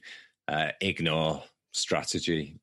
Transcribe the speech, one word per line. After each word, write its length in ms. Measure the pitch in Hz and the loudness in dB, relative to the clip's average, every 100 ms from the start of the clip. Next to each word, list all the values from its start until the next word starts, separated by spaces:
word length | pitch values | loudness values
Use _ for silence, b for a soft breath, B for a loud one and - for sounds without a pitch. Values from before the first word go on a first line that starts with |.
| B B B B - | B B B B -2
uh, 260 | 76 78 - | 0 0 0
ignore 640 | 95 - 82 80 78 73 - _ _ | -2 2 2 4 2 0 -6 _ _
strategy, 880 | - - 76 - 87 - 80 73 80 | -4 0 0 0 -2 0 0 -2 -10